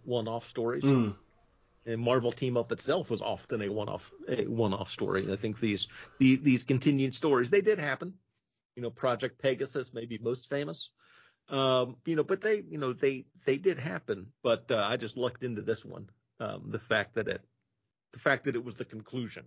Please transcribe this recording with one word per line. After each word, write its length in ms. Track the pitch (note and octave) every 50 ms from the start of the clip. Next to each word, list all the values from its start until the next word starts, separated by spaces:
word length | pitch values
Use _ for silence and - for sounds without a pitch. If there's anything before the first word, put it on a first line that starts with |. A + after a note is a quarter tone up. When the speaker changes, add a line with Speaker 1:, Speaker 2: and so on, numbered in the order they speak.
| -
Speaker 1:
one-off 440 | B2 B2 A#2+ G#2+ A2+ A2+ A#2 - -
stories. 360 | - C3 A2+ A#2 C3+ C#3+ C#3
Speaker 2:
Mm. 300 | C#3 C3+ B2+ A2+ G#2 G2+ - _ _ _ _ _ _ _ _ _ _ _ _ -
Speaker 1:
And 160 | A#2 A2+ A2+
Marvel 300 | A#2+ - B2+ C3 A#2 A#2+
Team 260 | A#2+ - C3+ B2+ B2
Up 140 | A#2+ A#2 -
itself 400 | A2+ - - C3+ D3+ F#3 D3+ -
was 100 | A#2+ G2+
often 400 | G2+ A2+ G#2+ - - - B2 A2
a 80 | G2+ G2
one-off, 440 | G#2 G#2+ G#2 G2+ F#2+ F2+ - - - - - -
a 180 | B2+ - -
one-off 420 | - A#2 A2+ A2+ G2+ F#2+ - F#2+ -
story. 440 | - - G#2+ G2 F#2+ F#2+ G2 G2+ G2
I 20 |
think 240 | G2+ - A2 G#2 -
these, 300 | A#2 A2 G2+ F2+ - - - - - - - -
the, 180 | C3+ C3 C3
these 260 | C3 D3+ C#3+ B2+ A#2+ -
continued 500 | - C3+ B2+ - D3 C#3+ C3+ C3+ C3 B2+
stories, 340 | - - D#3 C#3 A#2+ B2 B2
they 100 | G3 G3+
did 200 | F#3 G#3+ G#3+ F3+
happen. 340 | D3+ C#3+ C3 - E3+ F#3 - - _ _ _ _ _ _ _ _ _ _ _
You 60 | B2 B2
know, 80 | A2+
Project 520 | - - - B2+ A#2+ A2+ C3+ B2 - _ -
Pegasus 500 | C3+ C3 - C#3 - - C#3 B2+ - -
may 120 | - A#2
be 120 | A#2+ A#2 G#2
most 300 | A#2 A#2 B2 B2+ - -
famous. 420 | C#3+ C#3+ D3 D#3 E3 - - - _ _ _ _ _ - - _ _ _ _ -
Um, 480 | C#3+ C3+ C3+ C3 C3 B2+ B2 B2 - - -
you 80 | E3+ E3
know, 80 | D3+ C#3+
but 180 | - F#3+ F#3+
they, 220 | - G#3+ G#3+ G#3 F3 D#3+
you 80 | D#3+ D3+
know, 140 | C#3 B2+ B2
they, 320 | - C#3+ C#3 C3+ B2+ - _ _ _ -
they 100 | C#3 C3+
did 240 | C#3 F#3 F#3+ E3 C3
happen. 480 | A#2+ E3 F#3 D#3+ - - G#2 F#2+ F#2 G#2+ - _ -
But, 260 | B2 A2+ A2 - -
uh, 60 | B2 G#2+ G2+ G#2
I 80 | B2
just 200 | B2+ A#2+ G#2 -
lucked 260 | B2 B2 A#2+ A#2 - B2+
into 180 | B2 A#2 G#2
this 240 | G2+ A2 A2+ - -
one. 240 | - F2+ F2 G#2 - - _ _ _ _ -
Um, 280 | A#2 G#2 G2+ F#2+ - A2
the 80 | G#2+ G#2+
fact 380 | - - A2 G#2+ G2 - -
that 100 | A2 G#2
it, 140 | G2 F#2 F#2 - _ _ _ _ _ _ _ _ _ _ _ _ _ -
the 80 | A#2
fact 240 | - D3 C3+ B2+ -
that 100 | C#3+ A#2+
it 100 | A#2 A#2+
was 120 | B2 G#2+
the 80 | - B2+
conclusion 600 | - - A2 G#2+ - - C3 A#2+ G#2 - - -